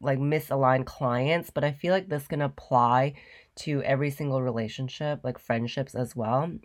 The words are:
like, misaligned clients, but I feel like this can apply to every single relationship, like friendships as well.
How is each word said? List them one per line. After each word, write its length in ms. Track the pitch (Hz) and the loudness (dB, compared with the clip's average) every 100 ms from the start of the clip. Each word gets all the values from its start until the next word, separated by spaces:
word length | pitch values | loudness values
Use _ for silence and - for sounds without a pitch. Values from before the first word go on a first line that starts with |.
like, 160 | 131 135 | -2 0
misaligned 680 | 143 151 147 139 131 131 131 | 2 0 0 2 4 4 0
clients, 640 | - 131 123 131 170 165 | -4 -2 0 2 0 -2
but 120 | - | -2
I 100 | 147 | -2
feel 200 | 143 175 | -2 0
like 160 | 190 185 | 0 0
this 180 | 147 143 | -6 -4
can 140 | 156 | -2
apply 720 | 143 - - 127 120 123 139 139 - - - - | -2 -4 0 4 6 4 2 -2 -18 -20 -20 -12
to 240 | - 143 | -4 -2
every 280 | - 139 147 | 2 2 0
single 300 | 139 147 135 | -2 -2 0
relationship, 800 | 127 117 110 - 131 - 151 147 | 0 -2 -4 -4 -8 -4 -4 -4
like 160 | 127 120 | -4 -6
friendships 560 | - 117 120 - 131 117 | -2 -2 -2 -4 -6 -4
as 180 | 123 | -6
well. 380 | - 110 127 165 165 | -4 0 0 0 -6